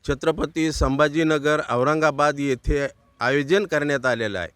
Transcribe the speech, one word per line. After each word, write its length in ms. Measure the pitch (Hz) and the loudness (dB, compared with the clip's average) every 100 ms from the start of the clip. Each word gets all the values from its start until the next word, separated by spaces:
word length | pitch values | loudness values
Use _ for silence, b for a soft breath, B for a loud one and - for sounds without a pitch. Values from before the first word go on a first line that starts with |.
छत्रपती 640 | - 139 160 160 170 165 160 | -4 -2 -2 -2 -4 -2 -2
संभाजीनगर, 880 | 147 139 135 151 151 160 156 143 151 - | 0 0 2 2 2 0 2 2 0 0
औरंगाबाद 680 | 120 131 156 156 139 147 143 | 0 2 2 2 2 0 0
येथे 460 | 143 127 - 147 139 - _ _ | -2 -2 -2 -2 -2 -8 _ _
आयोजन 460 | 120 139 139 190 202 | 0 0 2 0 0
करण्यात 400 | 151 147 139 127 | -2 0 0 0
आलेलं 320 | 117 110 95 | 0 -2 -4
आहे. 120 | 82 | -8